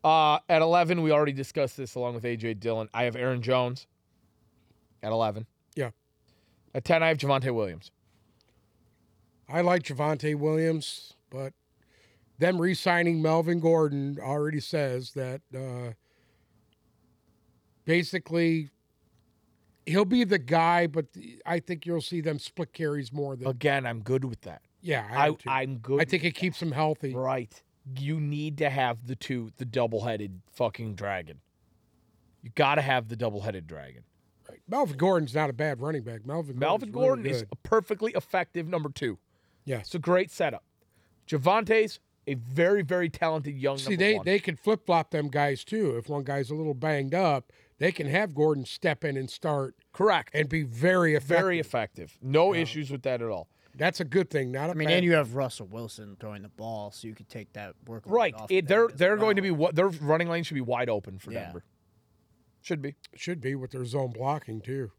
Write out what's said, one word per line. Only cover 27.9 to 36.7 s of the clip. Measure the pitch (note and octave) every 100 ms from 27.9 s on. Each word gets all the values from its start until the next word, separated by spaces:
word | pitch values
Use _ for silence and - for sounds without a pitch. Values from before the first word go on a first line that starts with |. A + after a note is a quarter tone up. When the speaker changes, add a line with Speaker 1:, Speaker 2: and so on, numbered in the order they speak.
| C3
Speaker 1:
You | C#3 D#3+
need | D3 D3 D3+ C#3+
to | D3
have | C#3 B2+ A2+ A#2+
the | B2+
two, | - B2+ A2+ -
the |
double-headed | B2 B2 A#2 A2 A#2 G#2+ G#2 F2+ _
fucking | - A#2 - A2+
dragon. | F#2 G2+ F#2+ D#2+ - _ _ _ _ _ _ _ _ _ _
You | A#2
gotta | - C#3 D3
have | C#3 C3 A2
the | A#2
double-headed | A#2 G#2 G#2+ F#2+ D#2+
dragon. | D#2 C2+ B1 _ _ _ _ -
Speaker 2:
Right. | - -
Melvin | A#3+ B3+ C3+
Gordon's | F3+ F3+ C#3+
not | C#3 D3+
a |
bad | A#2+ D3+ B2+
running | C#3+ D#3
back. | A2+ A2+
Melvin | A#2 D#3+ D3+ B2+
Speaker 1:
Melvin | C#3+